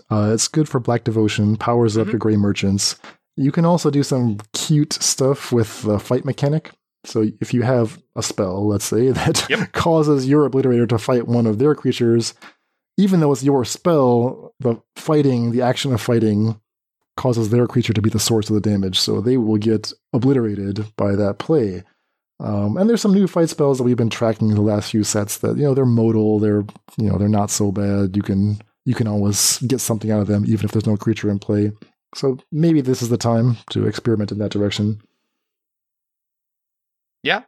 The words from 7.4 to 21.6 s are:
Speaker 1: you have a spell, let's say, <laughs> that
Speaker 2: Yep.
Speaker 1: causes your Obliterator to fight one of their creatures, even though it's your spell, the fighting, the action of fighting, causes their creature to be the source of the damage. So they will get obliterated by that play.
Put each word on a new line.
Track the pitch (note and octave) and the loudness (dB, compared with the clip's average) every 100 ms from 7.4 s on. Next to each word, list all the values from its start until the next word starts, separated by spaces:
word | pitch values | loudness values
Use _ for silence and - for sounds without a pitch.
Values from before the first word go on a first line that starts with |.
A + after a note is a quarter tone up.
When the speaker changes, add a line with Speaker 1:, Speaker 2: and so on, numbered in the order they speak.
| A#2 | -2
Speaker 1:
you | B2 | 0
have | A#2 B2+ A2+ - _ - | 2 2 0 -4 _ -8
a | |
spell, | A2+ - G2+ F#2 G#2 | -6 -4 -4 -2 -2
let's | G2+ - | -2 -2
say, | G#2+ C3 | 0 2
<laughs> | |
that | B2 - - - | 2 0 -2 -2
Speaker 2:
Yep. | D3+ F#3+ | -2 -2
Speaker 1:
causes | - E3+ D#3+ D3+ C#3+ C3 | -2 0 2 2 2 2
your | D3 C#3 | 2 2
Obliterator | C3 C3 A#2+ A#2 | 2 2 2 2
to | A#2 | 0
fight | - B2+ A#2 | 0 0 0
one | A#2+ A#2 | 0 0
of | G#2+ | 2
their | C#3 D3 | 0 0
creatures, | C3 B2 A#2 A#2 A2+ - - - _ _ _ - | -2 0 2 2 0 -8 -18 -20 _ _ _ 0
even | G3 F#3 | 2 4
though | D3+ | 2
it's | C3+ | 2
your | C3+ C#3 A#2 | 2 0 0
spell, | - F3+ D#3+ C3 A#2+ A#2 - - - | -4 0 2 4 2 0 -4 -14 -6
the | B2 A#2 _ - | -4 -4 _ -12
fighting, | - D3+ C#3 B2 A#2 | 0 2 2 2 0
the | A#2 | 0
action | B2 B2+ C#3 | 0 -2 -2
of | A#2+ | -2
fighting, | - A#2 A2 G#2 A2 A2+ _ _ _ _ _ - | 0 2 2 2 0 -2 _ _ _ _ _ -6
causes | C3 A#2 A2 | -2 0 0
their | A#2+ A#2+ | 0 2
creature | B2+ - | 0 0
to | G#2+ | 0
be | G#2+ | 0
the | A2 | 0
source | - A2+ G#2 | 0 0 0
of | G#2+ | 0
the | G#2+ | 0
damage. | G#2 F#2+ F#2 | 0 0 -2
So | - G#2+ | -2 -2
they | G#2 C3 | 0 0
will | G#2+ A2 | 2 0
get | G#2+ G#2+ - - _ | 2 0 -2 -14 _
obliterated | C3 B2 C#3 A2+ G2+ G2 G2+ G#2+ - | -2 2 2 0 -2 -4 -6 -6 -2
by | G2+ G2+ | 0 0
that | G2+ G2+ | 0 -2
play. | - D#3+ | -2 0